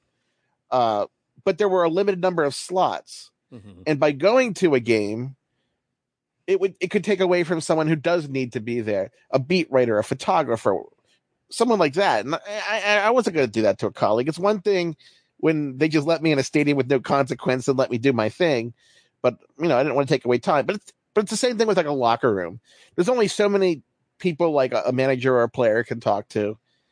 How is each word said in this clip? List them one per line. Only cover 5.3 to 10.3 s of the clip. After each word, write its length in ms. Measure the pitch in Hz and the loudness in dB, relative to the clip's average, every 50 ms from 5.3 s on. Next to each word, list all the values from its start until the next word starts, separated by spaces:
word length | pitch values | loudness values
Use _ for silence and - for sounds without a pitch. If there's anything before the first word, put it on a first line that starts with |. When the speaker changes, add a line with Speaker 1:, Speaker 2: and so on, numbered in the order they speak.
| 135 _ _ _ _ _ _ _ _ _ _ _ _ _ _ _ _ _ _ _ _ _ _ | -12 _ _ _ _ _ _ _ _ _ _ _ _ _ _ _ _ _ _ _ _ _ _
Speaker 1:
it 120 | - 196 185 | -2 0 0
would, 140 | 196 190 - - | 0 -2 -4 -6
it 80 | 190 175 | -6 -4
could 140 | - 208 165 | -2 -2 -2
take 160 | 208 202 185 | -2 0 0
away 240 | 190 180 180 175 170 | 2 2 2 0 0
from 160 | 156 180 160 | -2 -4 -4
someone 280 | - - 165 160 156 156 | -2 0 0 0 2 0
who 80 | 165 | 0
does 320 | 151 - 170 170 175 151 139 | 0 0 0 0 0 -2 -4
need 260 | 135 135 131 120 - | -6 -6 -6 -6 -6
to 60 | 123 | -8
be 200 | 107 120 120 120 | -6 -6 -6 -4
there, 300 | 107 107 104 95 95 - - _ _ _ | -4 -2 -2 -2 -4 -6 -10 _ _ _
a 80 | - 135 | -2 -2
beat 320 | 127 143 185 180 - - | 0 0 0 0 0 2
writer, 280 | 131 127 123 117 107 104 | 2 2 2 4 2 0
a 60 | 110 | 0
photographer, 720 | - 135 135 - 208 | -2 -6 -4 -2 0